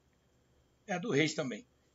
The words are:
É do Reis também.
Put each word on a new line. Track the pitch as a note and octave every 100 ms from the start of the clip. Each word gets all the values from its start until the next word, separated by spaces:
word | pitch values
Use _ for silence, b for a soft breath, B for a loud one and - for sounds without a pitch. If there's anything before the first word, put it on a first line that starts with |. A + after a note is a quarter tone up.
| _ _ _ _ _ _ _ _ -
É | F3+
do | A#3
Reis | C#3 D#3
também. | - C3+ G#2+ - _ _